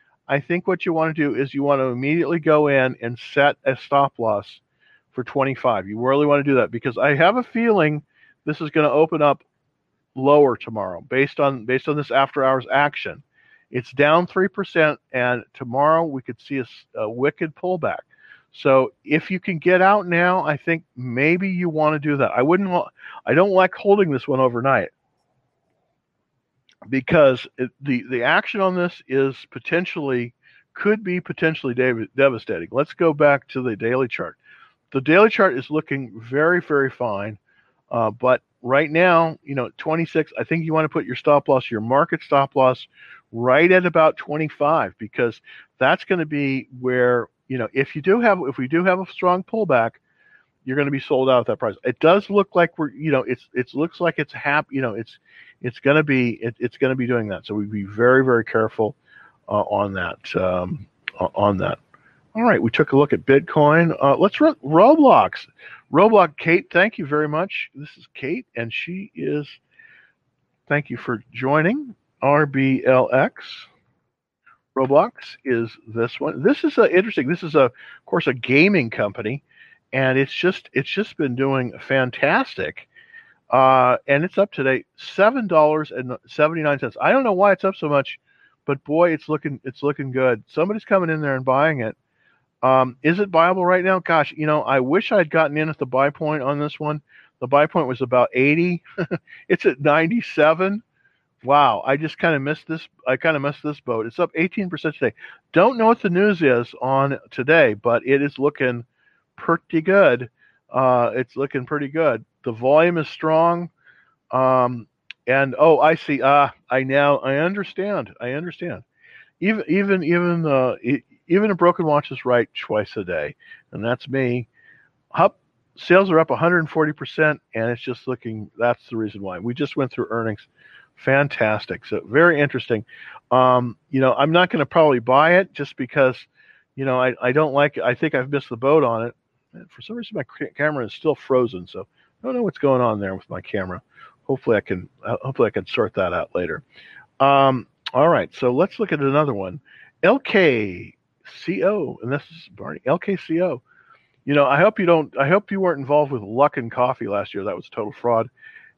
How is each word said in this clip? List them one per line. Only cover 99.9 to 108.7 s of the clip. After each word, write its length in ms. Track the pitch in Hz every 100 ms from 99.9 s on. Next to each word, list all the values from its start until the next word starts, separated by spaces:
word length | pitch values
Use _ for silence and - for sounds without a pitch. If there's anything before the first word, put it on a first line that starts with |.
| 151 165 233 - - 151 160 190 202 - _ _ _ _ _
Wow, 400 | 123 143 139 107 -
I 100 | 143
just 240 | 156 -
kinda 180 | 170 147
missed 300 | 135 156 -
this, 180 | 160 - _ -
I 80 | 131
kinda 240 | 165 151
missed 240 | 143 147
this 160 | 151 143
boat. 260 | - 113 113
It's 140 | -
up 100 | - 156
eighteen 340 | 180 - 185
percent 260 | 170 156 -
today. 200 | 120 - - - _
Don't 240 | 160 208 247
know 100 | 220
what 140 | 233
the 80 | 202
news 320 | 175 208 180
is 280 | 175 120 120 -
on 360 | 127 135 139 135 -
today, 420 | - 127 165 135
but 320 | 104 120 117 123
it 160 | 139
is 160 | 143 135
looking 480 | 139 143 131